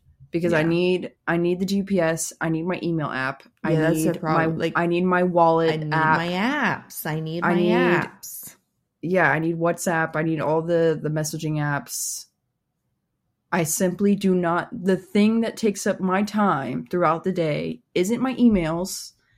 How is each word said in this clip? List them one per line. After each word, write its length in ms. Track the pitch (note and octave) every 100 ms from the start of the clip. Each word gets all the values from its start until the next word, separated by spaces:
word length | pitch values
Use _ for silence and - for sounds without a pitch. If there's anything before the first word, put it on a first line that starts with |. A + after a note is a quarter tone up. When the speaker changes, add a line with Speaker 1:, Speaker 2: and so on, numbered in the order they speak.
| _ _ -
Speaker 1:
Because 220 | E3+ E3+
I 80 | E3
Speaker 2:
Yeah. 60 | E3
Speaker 1:
need, 460 | E3+ F3+ F3+ - - -
I 120 | E3+
need 200 | F3 F3+
the 60 |
G 180 | F#3+ G3
P 180 | G3 G3
S. 340 | D#3+ E3 - -
I 120 | E3
need 160 | D#3+ E3+
my 120 | -
email 260 | E3+ E3 C#3+
app. 360 | C3 C3 C#3 - _
I 80 | D#3
Speaker 2:
Yeah, 80 | D#3
that's 240 | D#3 D#3+
the 80 | E3
Speaker 1:
need 80 | E3
Speaker 2:
problem. 360 | D#3+ D#3+ D#3+ D#3+
Speaker 1:
my, 60 |
Speaker 2:
Like, 80 | E3 D3+
Speaker 1:
I 100 | F3
need 180 | F3
my 180 | F#3 F3+
wallet 480 | F3+ F3 E3 E3 E3
Speaker 2:
I 40 | D#3+
need 180 | D3+
Speaker 1:
app. 240 | D#3+ D#3 D#3
Speaker 2:
my 100 | E3+
apps. 800 | F3+ A3+ D4 A3 C#3+ - - E3
I 140 | D#3
need 240 | D#3+ E3
Speaker 1:
I 40 | E3
Speaker 2:
my 60 |
Speaker 1:
need, 160 | F3 -
Speaker 2:
apps. 800 | F3 - D#3+ - - - - - - _ _ _ _
Speaker 1:
yeah, 300 | D3+ F#3 D#3
I 80 | D3
need 180 | E3 E3+
WhatsApp. 580 | E3 E3+ - E3 D#3+ D#3+
I 60 |
need 180 | D#3+ D#3+
all 200 | C3+ D#3+
the, 380 | E3 E3+ E3 D#3
the 60 | D3+
messaging 460 | D3+ D#3 D#3+ D#3
apps. 720 | D3+ D3 C#3+ - - - - - _ _ _ _ _ _ _ _ _ _ _ _
I 120 | F3
simply 520 | D#3+ - F#3 F3+ G3+ G3+
do 180 | F#3+
not, 340 | F3+ E3+ E3+ -
the 280 | - F#3 F#3
thing 420 | - G#3 G#3+ A3+
that 160 | A3+ -
takes 300 | A3+ G3+ G#3+
up 120 | F3+
my 240 | F3+ F#3
time 640 | G#3 G#3 G3+ D3+ B2+ C3+ -
throughout 340 | F3+ E3 E3
the 80 | F#3+
day 480 | F3+ D#3+ D3 - - _
isn't 260 | - F#3 A#3+
my 140 | B3+
emails. 800 | B3+ A#3+ G3+ D#3 E3 F#3+ - - - _